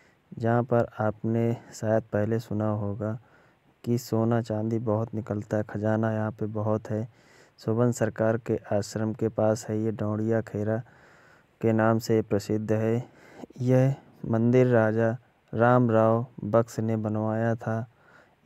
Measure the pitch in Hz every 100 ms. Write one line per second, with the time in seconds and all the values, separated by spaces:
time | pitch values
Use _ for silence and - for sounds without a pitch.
0 | _ _ _ - 113 120 117 117 - -
1 | 107 104 113 113 117 117 - - 110 113
2 | 113 104 104 113 - 104 107 107 101 101
3 | 107 117 - _ _ _ _ _ - 120
4 | - 113 113 117 113 107 110 113 117 107
5 | 113 107 - 104 101 107 107 104 107 110
6 | 113 107 107 - 107 107 107 107 - 107
7 | 113 _ _ - _ _ - 110 123 117
8 | 110 - 110 113 - 110 - 104 - 107
9 | 110 107 110 110 107 110 - 107 110 107
10 | 104 107 110 113 110 101 104 110 - -
11 | - - - - _ - 113 110 110 113
12 | - 110 107 101 - 107 107 110 110 117
13 | 127 - - - - - 123 127 131 139
14 | - - - 113 120 127 127 117 110 110
15 | 113 123 _ _ _ 110 120 123 120 110
16 | 110 113 127 - 104 113 113 - 113 110
17 | 107 107 110 110 113 113 - 113 113 _
18 | _ - _ _